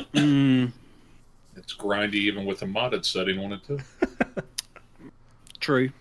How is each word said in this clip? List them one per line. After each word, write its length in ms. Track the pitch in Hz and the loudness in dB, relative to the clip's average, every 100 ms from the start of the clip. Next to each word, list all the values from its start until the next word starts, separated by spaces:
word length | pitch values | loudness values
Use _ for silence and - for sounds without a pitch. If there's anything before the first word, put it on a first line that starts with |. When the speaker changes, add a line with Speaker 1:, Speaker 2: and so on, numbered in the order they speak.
| - | -2
Speaker 1:
Mm. 600 | 147 147 139 139 131 127 - - - - - - - - - | 2 4 6 6 4 2 -4 -20 -20 -20 -20 -20 -20 -20 -20
Speaker 2:
It's 160 | - | -18
grindy 420 | - 101 101 104 101 | -8 -2 0 0 0
even 300 | 104 101 98 | 0 -2 -4
with 160 | 95 | -6
a 20 | 101 | -4
modded 400 | 104 123 110 - | -4 -2 -2 -2
setting 340 | 95 92 95 | -2 -2 -2
on 140 | 98 | -4
it, 80 | 101 - | -10 -8
too. 140 | 143 139 - - - - - - - - | -8 -8 -4 -4 -2 -4 -4 -10 -12 -12
<laughs> 880 | - - - - - - - - - | -20 -20 -20 -20 -20 -20 -20 -20 -10
Speaker 1:
True, 280 | - 135 131 - | 0 2 0 -2